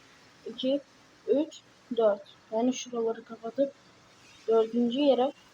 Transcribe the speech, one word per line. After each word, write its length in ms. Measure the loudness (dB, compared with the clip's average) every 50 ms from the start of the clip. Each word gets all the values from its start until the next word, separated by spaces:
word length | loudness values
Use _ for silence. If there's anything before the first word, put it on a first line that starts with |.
| _ _ _ _ _ -20 _ _ -16
iki, 340 | -16 -12 -6 -4 -2 -2 -2 -6 _ _ _ _ _ _ _ _ 0
üç, 320 | 0 0 0 -4 -8 -20 _ _ _ _ _ _ -2
dört. 260 | 2 2 2 2 0 -8 -20 -20 _ _ _
Yani 220 | -4 -2 0 -2 -2
şuraları 500 | -4 -10 -10 -6 -4 -4 -4 -4 -6 -12
kapatıp 480 | -18 -18 -14 -14 -10 -2 -2 -2 -2 -2 _ _ -20 _ _ _ _ _ _ -20 -20 -20 -10 -2 2
dördüncü 520 | 2 2 2 2 0 0 0 0 0 2
yere 320 | 4 4 4 4 2 -2 -2 _ _ _